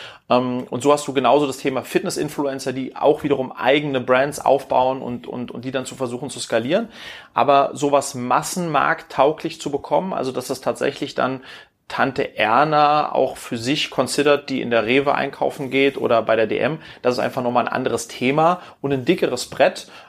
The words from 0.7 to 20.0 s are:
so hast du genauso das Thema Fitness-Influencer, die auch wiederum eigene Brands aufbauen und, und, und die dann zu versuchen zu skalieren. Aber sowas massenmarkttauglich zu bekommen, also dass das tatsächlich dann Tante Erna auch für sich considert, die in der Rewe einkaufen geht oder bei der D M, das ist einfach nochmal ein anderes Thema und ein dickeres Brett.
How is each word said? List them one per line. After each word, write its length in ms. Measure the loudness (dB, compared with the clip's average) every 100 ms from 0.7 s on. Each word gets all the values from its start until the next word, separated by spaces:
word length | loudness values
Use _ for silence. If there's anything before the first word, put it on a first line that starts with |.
| -2
so 80 | 2
hast 160 | 2 2
du 60 |
genauso 340 | 0 4 4 2
das 120 | -2
Thema 220 | -4 -4
Fitness-Influencer, 920 | -2 -2 -2 -4 -4 -4 -4 -4 -6
die 200 | -6 -6 0
auch 260 | 2 2
wiederum 300 | 2 -2 -2
eigene 480 | -2 2 2 2 -2
Brands 440 | 2 2 2 0 2
aufbauen 560 | 2 2 0 2 -2
und, 260 | -6 -10 -8
und, 220 | -10 -8
und 140 | -10
die 80 | -6
dann 140 | -6 -6
zu 100 | -6
versuchen 340 | -6 -4 -8
zu 120 | -10
skalieren. 480 | -2 0 2 0 -2 -10 -16 -16 -6
Aber 360 | 0 4 4 4
sowas 440 | 0 2 2 0 -4
massenmarkttauglich 1500 | -2 0 0 -4 -2 0 0 0 -2 2 2 2 -4 -8
zu 100 | -6
bekommen, 400 | -6 -2 -2 0
also 220 | -4 -4
dass 140 | -4 -6
das 120 | -6
tatsächlich 560 | -4 -2 -2 -4 -6 -2
dann 240 | -2 -4 -10 -20 -20 _ -8
Tante 500 | -2 0 0 -4 0
Erna 720 | 2 4 4 4 4 2 0
auch 240 | 0 0 -2
für 220 | -10 -6
sich 320 | -2 -2 -2
considert, 600 | -2 0 2 4 2 0
die 120 | -4
in 80 | 0
der 160 | 2 4
Rewe 280 | 2 2
einkaufen 560 | 0 -2 -2 -4 -4 -2
geht 280 | 2 2 2
oder 240 | 2 2
bei 160 | 4 2
der 100 | 2
D 100 | 0
M, 200 | -2 -4 -10 -6
das 140 | -2 0
ist 40 |
einfach 240 | -2 -2
nochmal 240 | -2 0 0
ein 60 |
anderes 340 | -2 -2 -2 -6
Thema 540 | -2 0 4 2 2 -6 -8
und 140 | -4
ein 100 | -2
dickeres 440 | 2 2 0 -2 -4
Brett. 440 | 2 2 2 -10 -20